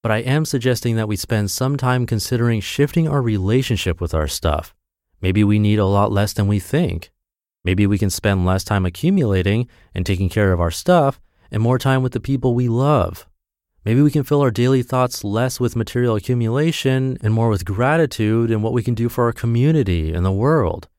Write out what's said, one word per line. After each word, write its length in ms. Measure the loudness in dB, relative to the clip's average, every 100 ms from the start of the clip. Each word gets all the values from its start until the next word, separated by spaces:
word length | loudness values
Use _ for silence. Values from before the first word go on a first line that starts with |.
But 100 | -2
I 60 | -2
am 260 | 0 -2
suggesting 520 | 0 -2 0 0 -2 -2
that 120 | -2
we 80 | -4
spend 340 | -2 -2 -2
some 280 | -2 -4 -2
time 260 | 0 0
considering 560 | 0 -2 -2 0 0 0
shifting 480 | -4 -2 0 0 0
our 140 | 0
relationship 800 | 0 0 2 0 0 -2 -2 -4
with 100 | -2
our 160 | -2 -2
stuff. 460 | -2 -2 -2 -6 _ _ _ _ _
Maybe 200 | -2 2
we 160 | 2 4
need 200 | 2 2
a 80 | 2
lot 260 | 2 2
less 220 | 0 0
than 120 | 0 0
we 140 | 0
think. 500 | 0 -2 -2 -4 -12 _ _ _ _ _
Maybe 220 | -2 2 2
we 100 | 2
can 140 | 0
spend 340 | -2 0 0
less 200 | 2 0
time 200 | 0 -2
accumulating 840 | -2 -2 0 2 2 0 2 0 -2 _ _
and 100 | -6
taking 240 | -2 0 0
care 240 | 2 2
of 80 | 2
our 100 | 0
stuff 480 | -2 2 2 2 -2 _ _ _
and 120 | -2
more 160 | 0 2
time 240 | 2 0
with 100 | 0
the 80 | -4
people 340 | -4 -2 0
we 140 | 0 0
love. 580 | 2 2 2 0 -6 -20 _ _ _ _ _
Maybe 200 | 0 4
we 80 | 4
can 140 | 2
fill 180 | 0 2
our 80 | 2
daily 320 | 2 2 2
thoughts 420 | 0 -2 -2 -2
less 340 | -4 -2 -2 -2
with 160 | -4
material 420 | -2 -4 -2 0 0
accumulation 1000 | -2 -2 0 0 0 0 0 0 -2 -2
and 100 | 0
more 160 | 2 2
with 160 | 0
gratitude 880 | -2 -2 0 2 0 0 0 0 0
and 120 | 0
what 120 | 0
we 80 | -2
can 120 | -2
do 140 | -2 -2
for 160 | 0
our 80 | -2
community 800 | 0 -2 2 2 2 2 0 0
and 100 | 0
the 80 | 0
world. 560 | 0 2 2 0 -4 -12